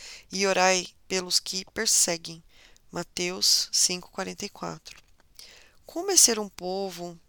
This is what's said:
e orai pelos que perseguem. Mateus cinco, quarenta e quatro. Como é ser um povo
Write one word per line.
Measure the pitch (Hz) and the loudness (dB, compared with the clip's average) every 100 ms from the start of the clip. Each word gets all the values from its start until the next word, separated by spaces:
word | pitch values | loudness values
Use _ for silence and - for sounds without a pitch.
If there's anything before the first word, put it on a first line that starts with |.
| - - - | -18 -18 -12
e | 185 196 | -2 0
orai | 185 185 185 175 - _ | 4 4 4 0 -12 _
pelos | 185 180 - | -4 0 -2
que | - 190 185 | 0 -10 -8
perseguem. | - 220 - - 170 165 165 - - - - _ | -4 2 4 2 0 -6 -16 -18 -20 -20 -20 _
Mateus | 170 175 - 180 185 - - - | -10 -8 -2 -2 2 2 2 2
cinco, | - - 180 - | 2 2 0 -8
quarenta | - 185 180 202 | -8 -8 -6 -10
e | |
quatro. | - 170 165 - - _ _ _ - - - - _ | -8 -10 -10 -14 -20 _ _ _ -20 -20 -20 -20 _
Como | - 320 381 | -12 -8 2
é | 359 | 6
ser | - 220 | 6 4
um | 208 | -4
povo | - 180 190 196 175 175 170 | -8 -6 -4 -6 -8 -12 -12